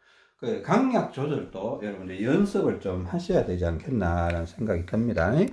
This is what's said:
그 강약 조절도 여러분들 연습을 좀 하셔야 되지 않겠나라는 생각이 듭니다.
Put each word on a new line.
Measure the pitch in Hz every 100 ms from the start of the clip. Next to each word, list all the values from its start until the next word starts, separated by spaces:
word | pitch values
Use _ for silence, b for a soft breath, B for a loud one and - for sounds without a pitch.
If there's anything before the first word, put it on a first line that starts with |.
| b b b b
그 | 123 101
강약 | 131 202 269 220 160
조절도 | - 147 131 90 95 107 131
여러분들 | 104 98 92 92
연습을 | 110 170 202 196 156 98
좀 | 98 90 90
하셔야 | 170 180 175 -
되지 | 90 87
않겠나라는 | 82 - 127 87 87 85 85 82
생각이 | - 110 87 90
듭니다. | 110 117 90 85 135 220